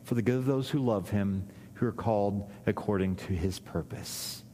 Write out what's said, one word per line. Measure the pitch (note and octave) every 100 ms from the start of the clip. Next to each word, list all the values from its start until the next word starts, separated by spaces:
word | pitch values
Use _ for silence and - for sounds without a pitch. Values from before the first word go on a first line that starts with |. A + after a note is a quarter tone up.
for | -
the | A#2+
good | A#2 B2+
of | B2+
those | C3+ C3
who | D3+
love | B2+ G#2 F2
him, | G#2 G2 G2 F#2 - -
who | - B2
are |
called | G2 F#2+ G#2+ G2+ G2 G2+ -
according | - G2+ - G2+ F#2+ F2+
to | -
his | F2+ F#2+ F#2
purpose. | - - - G#2+ - - - - -